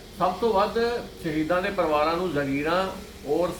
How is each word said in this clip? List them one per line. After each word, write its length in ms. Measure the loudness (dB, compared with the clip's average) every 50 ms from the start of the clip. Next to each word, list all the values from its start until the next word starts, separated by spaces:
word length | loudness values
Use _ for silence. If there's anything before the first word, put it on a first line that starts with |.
| -16 -16 -4 0
ਸਭ 140 | 0 0 0
ਤੋਂ 200 | 2 0 2 4
ਵੱਧ 260 | 4 2 2 2 0 0 0 0 -2 -6 -8 -14 -8 -6
ਸ਼ਹੀਦਾਂ 380 | -2 0 0 0 2 2 0
ਦੇ 80 | 0 0
ਪਰਿਵਾਰਾਂ 480 | 0 0 0 2 4 4 4 4 2 0
ਨੂੰ 160 | 0 0 0
ਜ਼ਗੀਰਾਂ 540 | 0 0 0 0 0 0 0 0 0 0 -2 -4 -8 -12 -14 -16 -14 -4 0
ਔਰ 220 | 0 2 2 0 -2 -2